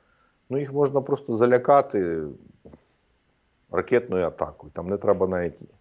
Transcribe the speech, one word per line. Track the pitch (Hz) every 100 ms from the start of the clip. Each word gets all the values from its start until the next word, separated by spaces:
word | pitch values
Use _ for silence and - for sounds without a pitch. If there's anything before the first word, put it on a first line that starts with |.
| _ _ _ _ -
ну, | 131
їх | 135
можна | 139 143 135
просто | 135 139 -
залякати | 113 123 123 123 143 135 104 87 82 76 - - _ - - _ _ _ _ _ _ _ _ _
ракетною | 90 - 120 - 92 82
атакою, | - 76 - 76
там | - 85
не | 101
треба | 104 98 92
навіть. | 92 85 - - _